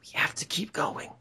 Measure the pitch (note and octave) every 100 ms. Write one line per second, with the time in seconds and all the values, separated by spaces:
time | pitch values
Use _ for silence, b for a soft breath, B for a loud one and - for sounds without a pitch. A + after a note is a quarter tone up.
0 | - - - - - - G#3+ - - -
1 | - -